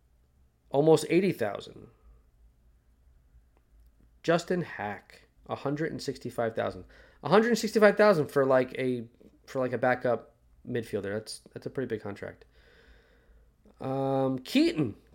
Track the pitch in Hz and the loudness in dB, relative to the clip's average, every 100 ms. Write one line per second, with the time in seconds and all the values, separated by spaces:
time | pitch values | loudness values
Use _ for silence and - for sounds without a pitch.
0 | _ _ _ _ _ _ _ 139 156 156 | _ _ _ _ _ _ _ 2 6 6
1 | 156 165 190 - 107 101 - - - _ | 6 2 2 0 -4 -4 -12 -18 -20 _
2 | - - _ _ _ _ _ _ _ _ | -20 -20 _ _ _ _ _ _ _ _
3 | _ _ _ - _ _ _ _ - _ | _ _ _ -20 _ _ _ _ -20 _
4 | _ _ - 170 - 180 156 - 104 101 | _ _ 0 0 0 -4 -4 -8 -8 -8
5 | - - _ _ - 113 139 143 160 127 | -14 -20 _ _ -10 -6 -4 -4 -4 -6
6 | - 127 123 - 113 113 107 92 - - | -8 -8 -8 -4 -4 -2 -6 -6 -16 -20
7 | - _ - 196 226 220 214 220 208 202 | -20 _ 2 4 4 0 0 4 6 6
8 | 208 175 139 147 135 131 127 - 127 123 | 6 6 2 2 4 4 2 -2 -4 -4
9 | 113 _ - _ - 135 127 120 127 127 | -6 _ -20 _ -10 -6 -4 0 0 2
10 | 123 113 - _ _ _ - 123 110 104 | 0 -2 -4 _ _ _ -8 -6 -4 -6
11 | 98 104 - - - 123 127 - 123 107 | -4 -6 -8 -16 -18 -14 -10 -8 -6 -6
12 | 104 98 90 - - _ _ _ - - | -8 -10 -12 -14 -20 _ _ _ -20 -20
13 | _ _ _ - _ _ _ _ 131 135 | _ _ _ -20 _ _ _ _ -6 -4
14 | 135 135 135 131 - 269 330 - 127 - | -2 0 0 -2 -2 0 0 0 -4 -4
15 | _ | _